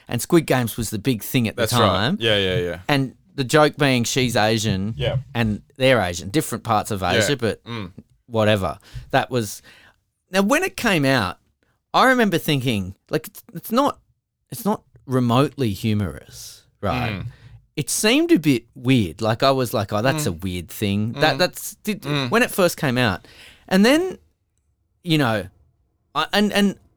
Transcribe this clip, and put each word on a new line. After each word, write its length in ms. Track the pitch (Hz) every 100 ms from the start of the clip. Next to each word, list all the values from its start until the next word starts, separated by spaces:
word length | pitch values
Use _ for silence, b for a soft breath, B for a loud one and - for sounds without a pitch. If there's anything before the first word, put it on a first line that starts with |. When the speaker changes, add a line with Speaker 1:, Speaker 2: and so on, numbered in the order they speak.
| b
Speaker 1:
And 120 | 120
Squid 260 | - 170 -
Games 300 | 131 117 -
was 140 | 110
the 80 | 107
big 240 | 135 113
thing 240 | - 135 110
at 60 | -
the 60 |
Speaker 2:
That's 100 | 113
right. 80 | 123
Speaker 1:
time. 360 | 107 95 113 -
Speaker 2:
Yeah, 160 | 113 104
yeah, 200 | 95 90
yeah. 200 | 87 85 -
Speaker 1:
And 260 | 143 131 - _
the 100 | -
joke 320 | 127 151 151 -
being 260 | 143 127
she's 300 | 117 135 127 113
Asian 580 | 107 113 107 95 101 117
Speaker 2:
Yeah. 200 | 117 120 -
Speaker 1:
and 280 | 117 113 101 - -
they're 240 | 131 123
Asian, 300 | 90 85 87
different 340 | 131 - 113
parts 260 | - 107 -
of 100 | 104
Speaker 2:
Yeah. 100 | 90
Speaker 1:
Asia, 240 | 98 101 139
but 260 | 110 -
Speaker 2:
Mm. 280 | - 117 92 - - _ _
Speaker 1:
whatever. 520 | 113 107 107 87 71 B B B
That 200 | 135 -
was, 320 | 127 104 - b b b b _ _ _
now 100 | 190
when 220 | 202 294
it 120 | 381 -
came 280 | 233 175
out, 340 | 135 131 90 - _ _ _ _ _
I 120 | 175 240
remember 300 | 254 214 170
thinking, 580 | - 143 127 104 92 - -
like, 200 | - -
it's, 140 | - -
it's 160 | 170 -
not, 260 | 226 277 - _ _ _ _ -
it's 140 | -
not 180 | 196 214 _ - -
remotely 680 | 127 123 120 147 - 120
humorous, 880 | 98 113 104 92 67 - - - - _ _
right? 320 | 98 123 117
Speaker 2:
Mm. 140 | 95 - b b b _
Speaker 1:
It 140 | - -
seemed 400 | - 214 269 339
a 60 | 330
bit 280 | 151 123 -
weird. 460 | 135 123 131 90 -
Like, 200 | 107 113
I 80 | 135
was 220 | 135 123
like, 180 | 120 101
"Oh, 80 | 104
that's 220 | 123 156
Speaker 2:
Mm. 20 | 147
Speaker 1:
a 40 |
weird 360 | 82 95 90 80
thing." 440 | - 101 101 110
That, 200 | 123 156
Speaker 2:
Mm. 40 | 135
Speaker 1:
that's, 360 | 180 - - -
did, 200 | - 202
Speaker 2:
Mm. 280 | 139 147 127
Speaker 1:
when 120 | 214
it 80 | 247
first 260 | - 175 -
came 200 | 151 123
out. 280 | 120 87 - B B B B
And 180 | 190
then, 340 | 220 311 370 - _ _ _ _ _ _ _ _
you 160 | 175 156
know, 280 | 127 107 92 _ _ _ _ _ _
I, 120 | 143 156
and, 200 | 196 208
and 240 | 202 202 - _